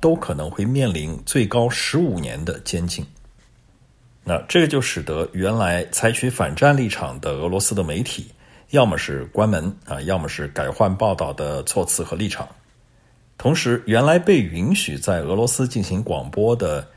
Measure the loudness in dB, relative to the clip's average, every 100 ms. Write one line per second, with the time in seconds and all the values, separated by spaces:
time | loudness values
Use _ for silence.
0 | 2 2 -2 -6 -6 -2 0 2 2 0
1 | -4 -6 -2 0 2 2 2 0 0 2
2 | 2 0 -6 -6 -6 -6 -4 -4 -4 -4
3 | -10 -16 -20 -20 _ _ _ _ _ _
4 | _ _ -4 -4 2 4 4 2 0 -4
5 | -4 -4 -4 -2 0 2 2 0 -2 0
6 | 0 0 -2 -2 -2 4 4 6 2 -4
7 | -8 -6 -6 -2 -2 0 0 0 -2 -4
8 | -4 -6 -12 -20 -20 -20 _ 4 4 2
9 | -4 -6 -4 0 2 2 -2 -8 -10 -8
10 | -2 -2 -2 -6 -6 -4 -4 2 2 4
11 | 0 0 -4 -4 -4 -4 -2 -2 0 -2
12 | -4 -4 -4 -4 -10 -16 _ _ _ _
13 | _ _ _ -2 0 2 2 0 2 4
14 | 6 4 6 4 2 0 0 2 0 -4
15 | -2 -2 0 0 0 0 -2 -2 -2 -2
16 | -2 -4 -4 0 2 2 0 -4 -6